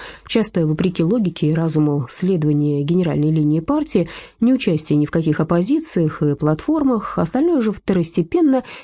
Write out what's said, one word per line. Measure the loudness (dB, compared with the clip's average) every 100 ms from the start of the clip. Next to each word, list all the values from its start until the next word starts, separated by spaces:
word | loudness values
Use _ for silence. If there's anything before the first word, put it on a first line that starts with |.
| -8 -18 -4
часто | -2 0 0 0
вопреки | 0 -2 0
логике | 0 2 0 0 0
и | 0
разуму | 0 2 2 0 -4
следовании | -4 -2 0 2 2 0 0
генеральной | 0 0 0 0 0
линии | 2 2 0
партии, | 0 -2 0 0 -2 -6 -16 -2
не | 2
участии | 2 0 -2 0
ни | 0 0
в |
каких | 0 0 0
оппозициях | 0 0 2 -2 -2 -2 -2 0
и | -2 0
платформах, | 0 -2 0 0 2 0 -2 -4
остальное | -2 0 0 2
уже | 0
второстепенно | -4 -2 0 0 -2 0 2 4 2 -2 -16